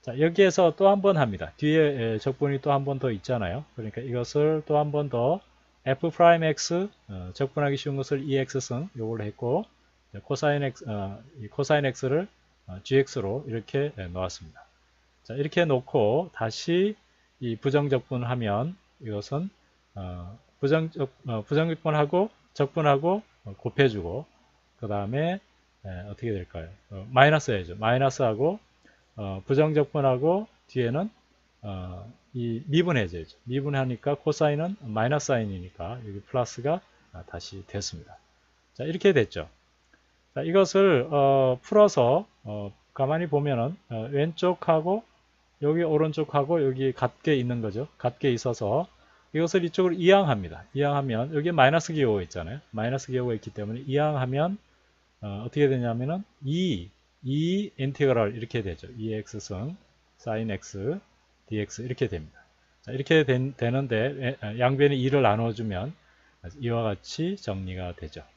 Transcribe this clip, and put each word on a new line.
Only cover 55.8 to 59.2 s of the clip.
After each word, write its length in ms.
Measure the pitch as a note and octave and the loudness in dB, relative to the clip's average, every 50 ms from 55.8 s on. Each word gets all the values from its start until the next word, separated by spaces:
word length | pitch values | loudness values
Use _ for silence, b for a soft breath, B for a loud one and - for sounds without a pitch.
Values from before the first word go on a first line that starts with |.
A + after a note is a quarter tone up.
| A#2+ A#2+ A2+ A#2 B2+ C#3 E3 F#3+ G3+ _ _ _ C#3+ | 0 -2 -2 -2 -4 -4 -4 -6 -8 _ _ _ -8
이, 440 | C3+ D3+ F3 F#3 F#3 C3+ F2+ F2 G2 _ _ _ _ _ _ - | -4 -2 -2 0 -2 -2 -4 -6 -12 _ _ _ _ _ _ -6
이 480 | B2+ C3+ D3 D#3 E3+ F#3 G3 G#3 G3 _ | -4 -2 -2 0 0 0 -2 -4 -6 _
인티그럴 600 | - C3+ C3+ C3+ - C#3+ C3+ B2+ A#2 A2 G2+ A2+ | -6 -6 -6 -2 2 2 4 4 4 2 0 -2
이렇게 260 | A#2+ A2 A2+ - B2 G#2 | -6 -10 -6 -6 -4 -4
되죠. 240 | F#2+ E2+ D#2 - F#2+ B2+ | -4 -8 -8 -12 -18 -12
이 160 | A#2+ G#2+ A2+ A2 | -8 -6 -6 -6
X승 640 | G#2+ | -6